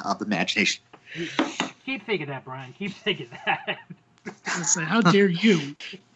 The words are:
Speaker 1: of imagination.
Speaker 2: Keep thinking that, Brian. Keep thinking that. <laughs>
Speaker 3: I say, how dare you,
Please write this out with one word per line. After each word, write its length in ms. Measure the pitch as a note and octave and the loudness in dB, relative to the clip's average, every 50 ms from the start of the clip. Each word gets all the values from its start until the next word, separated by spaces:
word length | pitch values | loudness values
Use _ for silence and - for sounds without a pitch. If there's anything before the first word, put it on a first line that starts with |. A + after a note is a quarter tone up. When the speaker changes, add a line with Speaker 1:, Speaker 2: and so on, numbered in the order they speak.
| - | -4
Speaker 1:
of 160 | - - - | -4 -4 -2
imagination. 600 | - - - D#2 - - - A2 G2 - - - _ _ - - _ - - D#3+ E3+ - - - - - - - - - - _ _ | -2 -2 0 0 0 0 2 2 2 2 0 -2 _ _ -20 -20 _ -14 -10 -8 -8 -4 -2 -2 -2 -2 -2 -4 -6 -6 -8 _ _
Speaker 2:
Keep 180 | - C4+ A3 - | -8 -8 -6 -4
thinking 220 | - G#3+ E3+ D3+ | -4 -4 -4 -4
that, 180 | C#3 C#3 C3 - | -6 -8 -10 -10
Brian. 300 | C3+ C3 C3+ C3 B2+ - | -12 -12 -12 -12 -14 -12
Keep 180 | - G3 G3+ - | -8 -8 -8 -8
thinking 360 | - - G#3 F#3 D3 C#3 - - - - | -6 -4 -4 -4 -4 -6 -12 -14 -8 -4
that. 320 | G#3+ - - - - - - - - - - _ _ _ _ - | -4 -4 -2 -4 -6 -8 -8 -10 -18 -20 -20 _ _ _ _ -16
<laughs> 200 | - - - - | -16 -16 -10 -6
Speaker 3:
I 160 | - - F#3 E3+ | -4 -4 -2 0
say, 200 | D#3 - F3+ D#3+ | 0 0 0 0
how 160 | D#3+ F#3 A3+ | 2 2 4
dare 280 | A3 - - G3 G3+ G3 | 6 6 8 8 6 6
you, 460 | F3 E3+ G3 A3+ G3 D#3+ C#3+ C#3 C#3+ - - - - - _ _ _ | 4 4 6 6 6 6 4 -2 -8 -10 -14 -14 -16 -16 _ _ _